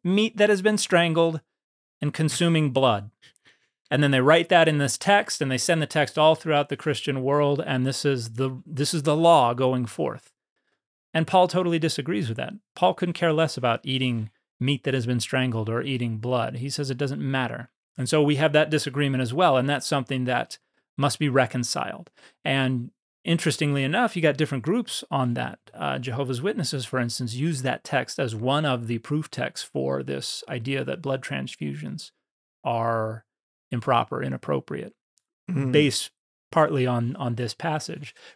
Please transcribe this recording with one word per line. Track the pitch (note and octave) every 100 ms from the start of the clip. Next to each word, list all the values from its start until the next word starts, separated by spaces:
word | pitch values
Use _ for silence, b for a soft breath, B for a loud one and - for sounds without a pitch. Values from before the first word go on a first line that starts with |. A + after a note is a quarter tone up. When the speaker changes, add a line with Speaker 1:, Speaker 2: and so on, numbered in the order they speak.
Speaker 1:
meat | F3 G3 A3 G#3
that | G#3
has | G3+
been | G#3 G#3+
strangled, | - F3 E3+ E3 E3 D#3+ _ _ _ _ _ -
and | D3
consuming | - D#3 - E3+ E3 D3
blood." | B2+ C3 G2+ G#2 _ b b b b b _ -
And | C#3
then | D3
they | C3+
write | C3 E3 E3+
that | F3 D#3+
in | D3+
this | C#3+ -
text, | F#3+ G3+ - -
and | C#3
they | B2+
send | - E3
the | D3
text | D#3+ C3+ -
all | D#3 D#3
throughout | E3 D3 C#3+
the | C#3+
Christian | D#3+ C3 - C#3
world, | C3 C#3+ C#3+ C#3+ D#3
and | C3
this | C3 C3
is | C#3+ C3 A2+
the, | A2+ C3+ C3
this | - C3+ C#3
is | E3
the | C#3+ D3+
law | E3+ D#3+ A#2+
going | B2 C3 B2+ A#2
forth. | - C#3+ A2 _ _ _ _ _ _ _ _ _
And | D#3+ D#3+
Paul | F#3+ F3+
totally | F3+ F3 E3+
disagrees | D#3 - C3 G3+ B2+
with | A2+
that. | - G#3 _ -
Paul | F#3
couldn't | F#3 F3+
care | - E3
less | D#3 B2+ -
about | B2 A#2
eating | - C3 C3 A#2 G#2+ _ _ -
meat | B2+ C#3+
that | -
has | C3 A#2
been | B2
strangled | - C3+ B2+ A2+ A2
or | A#2
eating | C3+ B2+ A#2+ A2
blood. | A#2+ B2 - A#2+
He | C3+
says | C#3+ C#3
it | B2+
doesn't | C#3+ C#3+
matter. | C#3 C3+ B2 A#2+ - _ _ -
And | B2+
so | D#3
we | D3 C#3+
have | D#3
that | D3+ D#3
disagreement | D#3 D3 C3+ C#3+ C3
as | B2
well, | C3+ F3+ C3
and | C3+
that's | C#3+ -
something | C#3+ B2 C3+ B2+
that | B2 A#2+ - _ _ _ -
must | C#3 -
be | D3
reconciled. | B2+ B2 B2 A#2+ - G2 - - b b b
And | D#3 C3+ C3 B2+ B2 _ _ _
interestingly | - E3 D#3+ - D3 C#3+
enough, | C3+ F#3+ A#3+
you | F3
got | D#3 C3+
different | D3 C3+
groups | A2+ A3+ - - -
on | C#3+ B2
that. | A#2+ A2+ - -
Uh, | - D3 C3
Jehovah's | B2+ A#2+ C3+ B2
Witnesses, | F3 A3 D#3+ C#3
for | A#2 C3
instance, | A#2+ - B2
use | B2 D#3+ C#3+
that | C3 -
text | - C#3 - -
as | B2+
one | A2 B2 C#3+
of | D3+ B2+ A2+
the | A#2
proof | - D3+ D3+
texts | - C3 - -
for | C#3 C3+ C3+
this | C3+ C#3 - - -
idea | B2+ A#2+ C3+
that | C3 D#3
blood | C#3 C3
transfusions | - C#3 C3 - D3 C#3+ D3+ - - _ _ _ _ _
are | - A#2 A#2 A2+ A2 A2 _ _ _ _ -
improper, | A#2+ - A#2+ - C3
inappropriate, | C3+ C3 - C#3 - C#3 - _ _ _ _ _ -
Speaker 2:
Mm. | E3 C3+
Speaker 1:
based | D3 D3 - - _ _ _ -
partly | E3 D3+ D3 B2+
on, | A#2+ A#2+
on | C3 B2+ A#2
this | A#2+
passage. | - E3+ D3+ - - C#3+ - B